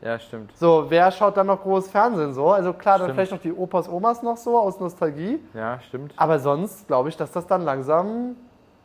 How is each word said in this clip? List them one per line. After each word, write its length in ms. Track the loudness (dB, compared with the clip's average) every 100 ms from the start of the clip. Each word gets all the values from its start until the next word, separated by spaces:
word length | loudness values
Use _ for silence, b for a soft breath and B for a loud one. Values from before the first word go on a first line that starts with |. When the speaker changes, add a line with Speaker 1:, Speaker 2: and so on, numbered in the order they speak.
Speaker 1:
Ja, 160 | -8 -8
stimmt. 340 | -8 -16 -16 0
Speaker 2:
So, 300 | 4 4 4
wer 240 | 4 4
schaut 240 | 4 2 2
dann 120 | 2
noch 140 | 0
groß 280 | 0 0 0
Fernsehen 440 | 2 2 2 -2
so? 180 | 0 2
Also 220 | 2 0
klar, 240 | 0 2 4
dann 100 | 2
Speaker 1:
Stimmt. 80 | 0
Speaker 2:
vielleicht 140 | -2
noch 80 | -4
die 120 | -6
Opas, 340 | -6 -2 -2 -2
Omas 360 | -2 0 0
noch 140 | -4 -6
so 200 | 0 2
aus 220 | 2 -2
Nostalgie. 600 | -8 -4 -4 -2 -6 -6 -8
Speaker 1:
Ja, 260 | -8 -6 -8
stimmt. 320 | -10 -12 -12 -2
Speaker 2:
Aber 240 | 2 2
sonst 480 | 2 0 -2 -10 -2
glaub 180 | 0 0
ich, 100 | -4
dass 140 | -8
das 140 | -8 -2
dann 180 | 0
langsam, 720 | 0 -4 0 0 0 -6 -8 -12 -20 _ _ _